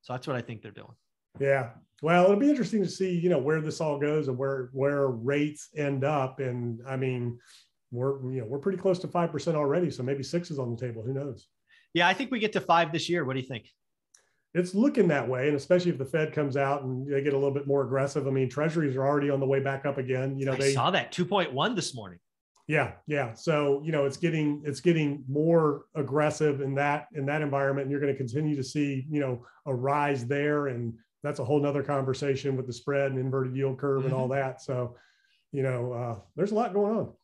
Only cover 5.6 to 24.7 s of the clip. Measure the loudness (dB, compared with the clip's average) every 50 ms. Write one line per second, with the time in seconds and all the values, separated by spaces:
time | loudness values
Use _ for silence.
5.6 | -18 -12 _ -2 -2 0 0 0 0 2 2 2 0 -2 -4 -6 -4 -4 -4 -2
6.6 | -4 -4 -6 -6 -8 -6 -4 -2 0 0 -2 -2 -2 -4 -6 -8 _ -20 -20 -20
7.6 | _ _ _ _ _ _ -6 -2 -2 -2 -2 -2 -4 -6 -4 -4 -4 -4 -6 -4
8.6 | -2 -2 -4 0 2 0 0 0 -2 -4 0 0 0 0 -2 -4 -2 -2 0 0
9.6 | 2 2 2 2 0 0 -2 -4 -2 -2 -2 -4 -4 -2 -4 -4 -4 -4 -6 -6
10.6 | -4 -4 -4 -6 -6 -8 -6 -6 -6 -6 -4 -4 -6 -6 -10 -12 -18 _ _ _
11.6 | _ _ -20 -20 _ _ _ 4 4 4 4 2 -2 -4 -2 -2 -2 0 0 -2
12.6 | 4 4 6 6 6 2 0 -4 -2 0 -2 0 0 -2 -2 -4 -6 -6 -10 -12
13.6 | -12 -14 _ _ _ _ _ _ _ _ _ -20 _ _ _ _ _ _ _ -2
14.6 | -2 0 2 4 4 4 6 6 4 6 4 2 2 0 -2 0 0 0 0 0
15.6 | 2 4 2 4 4 2 0 -2 -4 -2 0 0 0 0 0 -2 -2 0 0 0
16.6 | 2 2 0 -2 -2 -4 -6 -6 -4 -2 -2 0 2 2 2 2 2 2 0 -2
17.6 | 0 2 2 2 2 0 0 0 0 0 -2 -2 -2 0 0 0 0 0 0 0
18.6 | -2 0 2 2 0 0 0 2 2 2 2 2 2 2 2 2 2 2 2 2
19.6 | 2 0 -4 -2 -4 -4 -2 -2 -2 -2 -2 -2 0 -2 -4 -2 -2 -2 0 2
20.6 | 2 2 2 4 2 2 2 0 -2 -2 -2 -2 -2 0 2 0 0 0 0 0
21.6 | 0 0 0 -2 -4 -4 -8 -10 -14 -14 -16 -18 _ _ _ _ _ _ _ _
22.6 | _ -2 0 0 0 0 -4 -12 _ -4 -2 -2 -2 -4 -6 -6 -2 0 0 2
23.6 | 4 2 2 0 0 -2 0 0 0 0 0 0 -2 0 0 2 0 0 -2 -2
24.6 | -6 -8